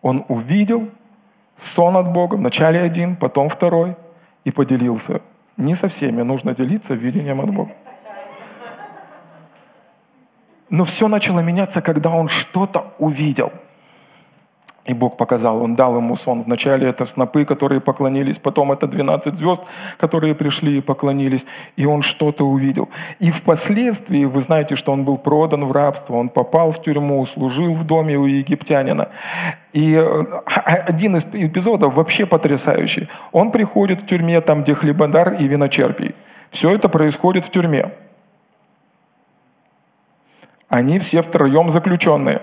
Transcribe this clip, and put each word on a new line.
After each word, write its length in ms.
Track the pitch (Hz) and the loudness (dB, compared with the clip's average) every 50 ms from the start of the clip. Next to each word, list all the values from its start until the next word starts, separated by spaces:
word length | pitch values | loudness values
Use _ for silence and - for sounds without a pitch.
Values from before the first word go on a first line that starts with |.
| - | 0
Он 220 | 131 131 135 139 - | 0 -2 -2 -2 -2
увидел 600 | 135 117 113 123 160 202 208 202 226 233 226 214 - _ _ _ _ _ _ _ _ _ _ _ _ | -4 -4 -2 0 2 2 2 2 0 -2 -2 -6 -12 _ _ _ _ _ _ _ _ _ _ _ _
сон 400 | _ - - - - 170 175 185 | _ -14 -6 2 2 4 4 4
от 160 | 185 180 175 170 | 2 2 2 0
Бога, 240 | 175 175 175 - | 0 0 0 0
вначале 440 | 208 190 123 - - 160 160 160 170 | -2 -2 -2 0 2 2 4 4 2
один, 360 | 175 170 165 175 170 175 180 | 2 0 0 -2 -2 -2 -4
потом 320 | 175 - 127 - - 139 151 | -4 -4 -2 0 0 0 0
второй, 480 | - - - 175 165 165 165 180 180 - - - - _ _ _ _ _ _ | 0 0 0 2 2 2 0 0 -4 -10 -16 -20 -20 _ _ _ _ _ _
и 60 | 127 | -6
поделился. 680 | 127 - 139 123 131 127 120 123 117 110 - - - - - _ _ _ _ _ _ | -2 0 0 2 2 0 0 0 -2 -4 -6 -6 -8 -8 -8 _ _ _ _ _ _
Не 180 | - 131 139 170 | -4 -2 -2 0
со 140 | 180 - 196 | 0 -2 -4
всеми 340 | 160 - 147 135 117 117 120 | -4 -4 -4 -4 -2 -2 -2
нужно 320 | 120 135 131 - - 127 | -2 -4 -4 -2 -4 -4
делиться 400 | 117 131 127 180 214 - - 139 | -2 -2 -2 -2 -4 -4 -6 -6
видением 460 | 113 117 123 127 202 147 143 135 135 | -4 -4 -4 -4 -2 -4 -2 -4 -4
от 100 | 139 - | -2 -2
Бога. 220 | 101 98 - - - - _ - - - - - - - - - - - - - - - 240 233 - - - - - - - - - - - 165 165 165 160 - _ _ _ _ _ _ _ _ _ _ _ _ _ _ _ _ _ _ _ _ _ _ _ _ | -2 -4 -4 -6 -10 -20 _ -20 -20 -20 -20 -20 -18 -18 -18 -18 -20 -20 -20 -20 -20 -20 -20 -20 -18 -20 -20 -20 -20 -20 -20 -20 -20 -20 -20 -20 -20 -20 -20 -20 _ _ _ _ _ _ _ _ _ _ _ _ _ _ _ _ _ _ _ _ _ _ _ _
Но 140 | - 160 185 | 0 0 2
все 240 | 160 - - 226 214 | 2 2 0 2 2
начало 320 | 208 208 - - 190 175 | 2 0 0 0 0 0
меняться, 400 | 165 170 170 185 196 185 - 180 | 0 0 0 0 -2 -2 -2 -4
когда 300 | - - 160 151 147 170 | -2 0 -2 0 0 0
он 180 | 165 165 165 156 | 0 0 0 0
что-то 560 | - - - - - 185 196 196 196 - - - - - | -2 -4 -4 -4 -2 -2 -2 0 0 -4 -4 -4 -8 -2
увидел. 540 | 294 302 - 135 151 151 139 - 123 - - - - _ _ _ _ _ _ _ _ _ _ _ _ _ _ _ _ _ _ _ _ - - _ _ - | -2 -2 0 0 0 -2 0 0 -2 -2 -4 -10 -20 _ _ _ _ _ _ _ _ _ _ _ _ _ _ _ _ _ _ _ _ -20 -20 _ _ -6
И 60 | 127 | -2
Бог 220 | 117 123 123 - | 0 0 -2 0
показал, 460 | - 117 - 127 117 110 120 110 113 120 | -2 0 0 0 2 2 0 0 0 0
он 120 | 113 117 | -2 2
дал 220 | 120 131 127 120 | 2 2 2 4
ему 200 | 120 120 117 120 | 0 0 -2 -4
сон. 260 | 110 - - 123 117 113 | -4 -4 -4 -4 -4 -2
Вначале 440 | 117 120 117 - 139 139 135 135 | -4 -2 -2 0 0 2 2 2
это 200 | 131 123 - 127 | 0 0 -2 -6
снопы, 380 | 120 - - 127 123 - 151 147 | -6 -2 -4 -4 0 2 0 2
которые 360 | 139 143 - - 139 139 135 | 2 0 0 0 0 0 0
поклонились, 580 | 131 - 131 - 143 135 135 135 139 135 147 - | 0 -2 -2 0 -2 -2 0 0 -2 -2 -4 -2
потом 320 | - 143 - - 143 139 | -4 -2 0 0 2 2
это 160 | 139 139 - | 2 -2 -2
двенадцать 480 | 139 135 196 - 139 151 143 - 147 143 | -4 -2 -2 0 0 0 0 -2 -4 -6
звезд, 280 | 160 151 170 180 175 - - - - - - - - | -2 0 -2 -2 -2 -4 -14 -18 -16 -16 -16 -8 -4
которые 360 | - 156 - 165 156 156 151 | -2 0 0 0 0 0 0
пришли 440 | 151 156 147 135 - - 143 143 139 | 0 0 -2 -2 0 0 0 0 0
и 20 | |
поклонились, 680 | 135 - 139 - - 143 139 139 139 135 131 131 127 - - - - - _ - | 0 -2 -4 -2 0 -2 0 0 0 0 0 -2 -4 -6 -16 -20 -20 -18 _ -2
и 80 | 139 | 0
он 160 | 143 147 147 143 | 0 2 0 0
что-то 420 | - - - 156 151 147 - 143 | -2 -2 -2 -2 -2 0 0 0
увидел. 440 | 139 135 135 135 135 135 - - - - - - - - _ | 2 2 2 0 0 0 -2 -4 -6 -8 -14 -14 -14 -8 _
И 120 | - 170 | 0 0
впоследствии, 920 | 160 160 - - 165 160 - - 208 208 247 247 220 196 - - 185 143 143 | 0 0 2 2 2 2 2 0 0 2 2 0 -2 -2 -4 -2 0 2 2
вы 160 | 139 127 139 | 2 0 -2
знаете, 360 | 131 - 165 156 151 147 143 | 0 2 2 0 2 0 -4
что 160 | 131 - - 139 | -4 -2 -2 -2
он 120 | 139 139 | 0 0
был 140 | 139 139 131 | 0 -2 -2
продан 460 | - - 151 151 156 165 151 143 143 | 0 0 2 2 2 2 0 -2 -2
в 80 | 131 135 | 0 0
рабство, 440 | 143 143 143 135 - - - 120 | 2 2 2 0 -4 -8 -6 -4
он 120 | 117 120 123 | -2 -2 0
попал 420 | - - 123 - - 160 165 165 | 0 -2 -2 2 2 2 4 4
в 120 | 156 160 - | 0 -2 -2
тюрьму, 440 | - 151 147 147 143 143 139 131 | -2 -2 0 0 0 0 0 -2
служил 460 | 123 - - - 131 123 135 175 175 165 | -2 -4 -4 -4 -2 -2 0 0 0 0
в 100 | 160 165 | -2 0
доме 320 | 156 156 160 160 156 147 | 0 2 2 2 2 0
у 100 | 143 139 | 2 2
египтянина. 840 | 139 139 139 135 135 147 147 - - 156 139 135 131 - - - - - - - - - 175 175 170 156 - _ _ _ | 2 2 0 0 0 -2 -4 0 0 0 2 2 0 0 -2 -2 -4 -6 -14 -12 -10 -8 -6 -6 -6 -6 -8 _ _ _
И, 220 | 151 151 156 156 | 2 2 4 4
э, 300 | 160 160 160 - 156 156 - - - - | 4 4 4 2 0 -2 -2 -6 -10 -8
а, 140 | - - 202 - - 160 185 180 - | -2 -2 -2 0 2 0 0 2 0
один 280 | 175 160 185 214 190 | -2 0 0 0 0
из 80 | 165 - | 0 -2
эпизодов 720 | - - 208 185 156 160 185 180 220 233 196 156 143 127 | -4 -6 -4 -4 -2 -2 -2 0 0 0 2 2 2 2
вообще 300 | 135 165 - - - 208 | 2 0 0 0 -2 0
потрясающий. 840 | 180 - 160 - 151 143 131 - - - - - - - - - 156 - - - - - | 2 2 2 2 2 0 0 0 0 0 0 0 -2 -2 -4 -6 -8 -14 -18 -20 -2 2
Он 180 | 165 190 233 | 2 2 4
приходит 520 | 214 233 214 196 - 214 202 190 190 180 - | 2 0 0 2 2 0 2 2 0 -2 -2
в 40 | |
тюрьме, 340 | - 185 180 165 165 170 170 | -2 -2 0 2 4 2 2
там, 220 | 160 - 151 147 143 | 4 4 2 2 2
где 120 | 139 147 | 0 0
хлебодар 600 | 143 - 151 147 165 151 147 143 156 175 180 202 - | 2 2 0 2 2 2 2 4 4 2 2 2 0
и 80 | 156 135 | 0 0
виночерпий. 680 | 143 143 143 139 139 - - - - - - - - - - - - - - _ | 2 2 0 0 2 0 0 0 0 -2 -6 -8 -8 -10 -18 -20 -20 -20 -20 _
Все 200 | - - - 160 | -8 0 2 2
это 180 | 190 208 - 214 | 2 4 2 2
происходит 560 | 160 160 156 151 143 - - 180 185 190 170 | 2 4 2 2 0 2 0 2 2 2 -2
в 60 | - | -2
тюрьме. 400 | - 185 175 170 151 135 - 185 - - - - _ _ _ _ _ _ _ _ _ _ _ _ _ _ _ _ _ _ _ _ _ _ _ _ _ _ _ _ _ _ _ _ _ _ _ _ _ _ _ _ _ _ _ _ _ _ - _ _ _ _ _ | -2 0 0 2 0 0 -2 -2 -6 -14 -20 -20 _ _ _ _ _ _ _ _ _ _ _ _ _ _ _ _ _ _ _ _ _ _ _ _ _ _ _ _ _ _ _ _ _ _ _ _ _ _ _ _ _ _ _ _ _ _ -20 _ _ _ _ _
Они 300 | - 120 123 135 156 190 | 0 0 2 2 2 2
все 240 | 180 - - 170 165 | 0 2 0 0 0
втроем 480 | 165 - 143 147 139 135 156 170 170 | 2 2 2 4 4 6 4 4 4
заключенные. 680 | 151 170 160 190 175 170 - 175 151 147 139 135 147 - | 2 2 2 2 0 2 2 2 2 2 2 0 -2 -2